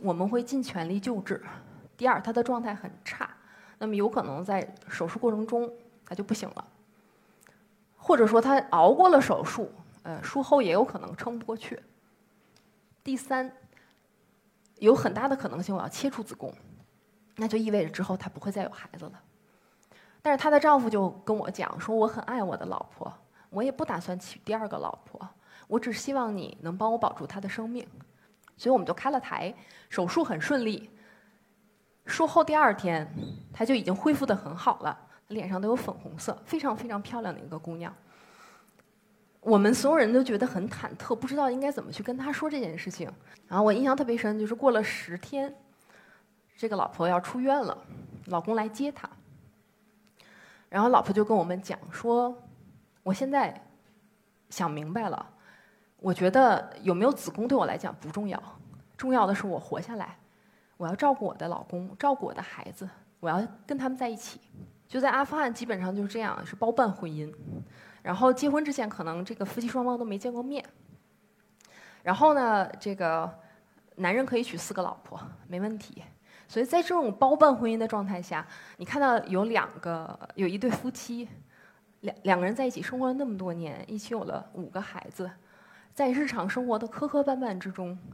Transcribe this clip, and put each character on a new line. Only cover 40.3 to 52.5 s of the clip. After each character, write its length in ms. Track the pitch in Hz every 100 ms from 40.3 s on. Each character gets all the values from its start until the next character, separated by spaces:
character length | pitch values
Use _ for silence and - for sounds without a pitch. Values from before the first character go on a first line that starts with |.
| 202
得 80 | 170
很 200 | 185 196
忐 220 | - - -
忑， 180 | - 233
不 120 | 254
知 80 | 277
道 160 | 269
应 80 | 254
该 120 | 277
怎 120 | 285
么 80 | -
去 100 | -
跟 160 | 208 254
她 140 | 269
说 180 | 277 311
这 100 | 294
件 160 | 190 165
事 140 | -
情。 180 | - 165 - - - -
然 120 | 185
后 40 |
我 80 | 214
印 120 | 208
象 120 | 269 269
特 80 |
别 140 | 254 233
深， 220 | 220 214
就 80 | 214
是 80 | 233
过 160 | 277
了 120 | 226
十 320 | 214 - - 175
天， 340 | - 277 277 277 _ _ _ - - _ _ _ _ -
这 100 | 226
个 80 | 202
老 120 | -
婆 200 | - 170
要 120 | 175
出 200 | 180 254
院 160 | 262 285
了， 160 | 214 - - - - - -
老 160 | 175
公 140 | 170 226
来 120 | 214
接 240 | 214 285
她。 160 | 277 - - - - - _ _ _ _ _ _ _ - - - - -
然 160 | 190
后 60 | 233
老 120 | 240
婆 120 | -
就 100 | 202
跟 120 | 208 220
我 80 |
们 180 | 170 180
讲 180 | 185 - -
说 460 | - 233 240 240 240 -